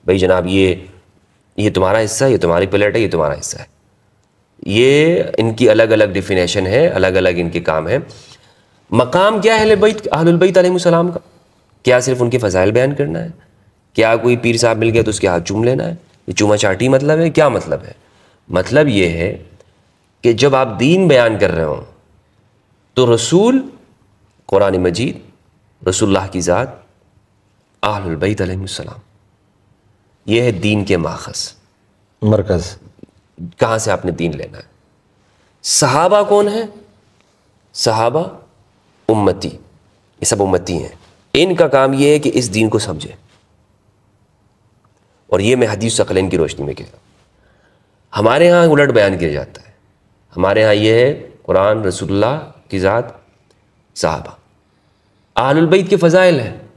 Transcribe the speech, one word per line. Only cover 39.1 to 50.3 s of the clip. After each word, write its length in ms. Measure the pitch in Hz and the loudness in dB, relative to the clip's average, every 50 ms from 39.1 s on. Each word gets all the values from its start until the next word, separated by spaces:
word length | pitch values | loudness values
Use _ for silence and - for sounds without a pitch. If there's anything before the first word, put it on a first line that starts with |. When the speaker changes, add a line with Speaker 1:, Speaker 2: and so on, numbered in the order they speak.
| 110 107 101 95 87 92 - 80 | 0 2 2 0 0 -2 -6 -12
Speaker 1:
ये 760 | - - - _ _ _ _ _ _ _ _ _ _ _ - | -12 -12 -20 _ _ _ _ _ _ _ _ _ _ _ -4
सब 160 | - - 101 | -4 0 0
उम्मती 360 | 101 95 92 90 85 - 90 | 0 0 0 -2 -2 -4 -8
हैं। 160 | 80 65 - - - _ _ _ _ _ _ _ | -8 -8 -10 -16 -20 _ _ _ _ _ _ _
इनका 340 | 135 160 190 180 165 170 147 | 0 0 0 2 0 0 2
काम 260 | 135 139 135 135 139 | 4 2 2 2 2
ये 180 | 135 139 143 147 | 2 2 4 2
है 60 | 151 | 2
कि 100 | 147 135 | 2 0
इस 200 | - 117 127 110 | -2 0 -2 -2
दीन 200 | 92 107 110 110 | -2 0 0 0
को 100 | 110 110 | 0 -2
समझें, 360 | - - 87 76 71 - - - _ _ _ _ _ _ _ _ _ _ _ _ _ _ _ _ _ _ _ _ _ _ _ _ _ _ _ _ _ _ _ _ _ _ _ _ _ _ _ _ _ _ | -4 -4 -10 -10 -12 -16 -18 -20 _ _ _ _ _ _ _ _ _ _ _ _ _ _ _ _ _ _ _ _ _ _ _ _ _ _ _ _ _ _ _ _ _ _ _ _ _ _ _ _ _ _
और 100 | 98 95 | -4 -2
ये 160 | 98 107 127 | 2 2 2
मैं 100 | 127 120 | 2 2
हदीस 300 | 107 107 98 104 117 - | -2 -2 -4 -4 -4 -2
सकलैन 320 | - 104 - 98 92 95 92 | -2 -2 0 0 -2 -2 0
की 80 | 85 | 0
रोशनी 300 | 87 80 69 - - 71 | -2 -2 -2 -4 -8 -10
में 80 | 69 65 | -10 -10
कह 100 | - - | -12 -14
रहा 80 | - - | -20 -20
हूँ। 80 | _ _ _ _ _ _ _ _ _ _ _ _ _ _ _ _ _ _ _ _ _ _ _ - | _ _ _ _ _ _ _ _ _ _ _ _ _ _ _ _ _ _ _ _ _ _ _ -6
हमारे 320 | 107 104 113 123 147 170 | 0 0 2 2 4 4
यहाँ 200 | 175 175 175 170 | 4 4 4 4
उलट 240 | 165 151 143 147 139 | 4 4 2 2 2
बयान 280 | 120 113 101 98 95 85 | 2 2 2 2 0 -2
किया 140 | 85 80 73 | -4 -4 -4
जाता 280 | 71 65 - - - | -6 -10 -12 -16 -20
है, 140 | - - _ _ _ _ _ _ _ _ _ _ _ _ | -20 -20 _ _ _ _ _ _ _ _ _ _ _ _